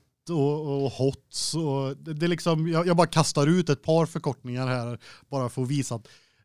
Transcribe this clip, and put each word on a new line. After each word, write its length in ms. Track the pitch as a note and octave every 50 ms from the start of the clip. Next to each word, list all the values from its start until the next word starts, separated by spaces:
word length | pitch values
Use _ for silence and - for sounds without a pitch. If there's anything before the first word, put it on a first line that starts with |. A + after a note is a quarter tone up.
| _ _ _ _ - -
och, 540 | E3+ D#3 C#3 C#3+ D3 D#3 D#3 D3 C#3 C#3 C#3
och 60 | B2+
hots. 640 | - - C3 C#3 C3+ - _ _ - - - - -
Och 440 | D#3+ D#3+ D3 C3+ C#3 C3+ C3+ C#3+
det, 160 | C#3 C#3+ D#3+ D#3
det 120 | D3 E3
är 20 |
liksom, 400 | E3+ F3 D#3+ - F3 E3 D#3 D#3+
jag, 200 | E3+ E3 D#3+ F3
jag 100 | F3+ F3
bara 100 | E3+ E3+
kastar 400 | E3+ - E3 D3+ - - D3+ C#3+
ut 220 | D3+ D#3+ F3+ E3 D#3
ett 140 | C#3+ - -
par 220 | - D#3+ E3 E3
förkortningar 640 | E3 - E3 - D3 B2+ - - B2 B2 B2+ C3
här 320 | B2+ B2 B2 A#2 A#2+ A#2+ - - - - - _ -
bara 200 | C#3 C3+ B2+ A#2
för 120 | - C3+
att 60 | B2+ B2
visa 260 | D3 C#3+ B2 - A#2
att 120 | A2 - - - - _ _ _ _ _